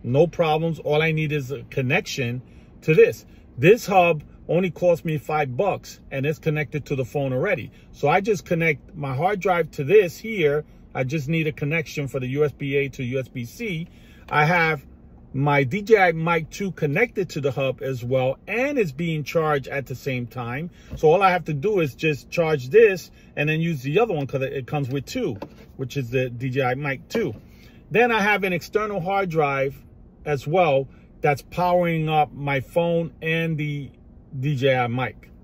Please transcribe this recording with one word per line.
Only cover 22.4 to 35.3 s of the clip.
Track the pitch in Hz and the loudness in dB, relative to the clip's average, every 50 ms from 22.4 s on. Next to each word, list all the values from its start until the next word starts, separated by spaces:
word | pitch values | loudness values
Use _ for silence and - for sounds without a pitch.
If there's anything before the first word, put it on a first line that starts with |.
| 165 160 156 139 123 127 | 0 0 0 -2 -2 4
this | 151 220 233 208 190 165 - - - - - - - | 6 8 8 8 4 0 -8 -14 -20 -20 -20 -12 -6
and | 143 147 151 | -4 -2 -2
then | 156 160 | 0 0
use | 165 170 165 135 | 0 -2 -2 -4
the | 120 139 147 202 | -4 0 2 2
other | 240 226 180 | 2 2 0
one, | 147 139 123 | -4 -4 -4
'cause | - 135 | -4 -4
it | 135 131 - 139 123 - | -4 -4 -6 -8 -8 -4
comes | 151 147 139 117 | -4 -4 -4 -4
with | 135 143 - | -4 -6 -8
two, | - - 262 240 170 110 101 - - - - - - - | -6 -6 -4 -4 -4 -6 -8 -12 -16 -18 -20 -20 -20 -12
which | - 135 123 - | -12 -12 -8 -6
is | 143 131 113 | -8 -6 -2
the | 127 131 127 127 | -2 -2 -2 -2
D | 120 117 127 135 | -6 -8 -8 -4
J | 123 139 | -2 -2
I | 131 123 123 | 0 -2 -2
Mic | 135 151 139 135 - - - | -4 -4 -6 -8 -8 -10 -6
two. | - 233 214 139 104 - - - - - - - - - - - | -4 -4 -2 -4 -6 -10 -18 -20 -20 -20 -20 -20 -20 -20 -14 -2
Then | - 208 240 240 | 2 4 4 4
I | 233 214 | 4 2
have | 196 208 208 196 196 | 2 2 2 0 0
an | 190 | -2
external | 180 165 - - - 208 214 214 202 190 | -2 -4 -6 -2 -2 -2 0 0 -4 -4
hard | 160 185 196 196 196 180 | -2 0 0 0 0 0
drive | 156 160 147 139 139 135 135 139 135 - - - - - - - - - - | 2 0 2 2 2 0 -2 -2 -4 -10 -20 -20 -20 -20 -20 -20 -20 -12 -4
as | 151 147 139 - | -4 -4 -4 -2
well | 147 151 190 180 160 139 139 135 - - - - - - - | 0 4 4 6 6 4 2 0 -2 -12 -20 -20 -20 -12 -2
that's | - 147 143 - | 0 0 0 0
powering | - - - 175 180 180 180 180 175 170 165 160 156 156 | -6 -8 -2 0 2 2 4 2 2 2 0 -2 0 2
up | 156 151 147 - | 2 2 2 2
my | - 131 143 143 139 135 | -2 -8 -4 -2 -2 -2
phone | 127 - - 170 170 170 170 170 165 165 - - | -4 0 0 0 2 2 0 0 -2 -4 -8 -8
and | 160 160 160 165 165 165 160 147 | -4 -2 -2 -2 -2 -2 -2 -2
the | 151 147 147 143 135 110 - - - - - - - - - 135 | -4 -4 -4 -6 -8 -12 -16 -20 -20 -20 -20 -20 -20 -14 -10 -4
D | 127 151 147 | -2 -2 0
J | 120 135 135 131 | 2 2 2 4
I | 127 123 117 | 2 0 0
mic. | 120 127 127 113 - - - - | -2 -2 -4 -4 -6 -12 -20 -20